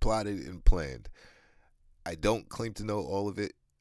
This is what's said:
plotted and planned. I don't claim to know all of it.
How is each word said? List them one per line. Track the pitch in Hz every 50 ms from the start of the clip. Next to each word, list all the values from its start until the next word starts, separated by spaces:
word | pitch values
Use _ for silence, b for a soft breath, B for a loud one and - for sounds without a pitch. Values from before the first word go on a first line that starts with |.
plotted | - - 110 110 104 104 101 92 62
and | 67 92 82 -
planned. | - - 90 78 69 65 57 52 - B B B B B B B B B B B B B B _ - - _ -
I | 87 85
don't | 78 76 101 113 110 - -
claim | - - 117 113 104
to | - 104
know | 107 104 104
all | 90 67 92 98 101 104
of | 95 -
it. | 104 90 - _ _ _ _ _